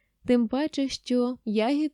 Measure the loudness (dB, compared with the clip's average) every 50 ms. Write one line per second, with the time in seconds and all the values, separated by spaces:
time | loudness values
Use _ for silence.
0 | _ _ _ _ 0 2 2 2 2 2 0 -2 -2 -2 -2 -2 -4 -4 -4 -8
1 | -4 -2 0 0 0 0 -4 -6 _ -2 -2 0 0 2 0 0 -2 -2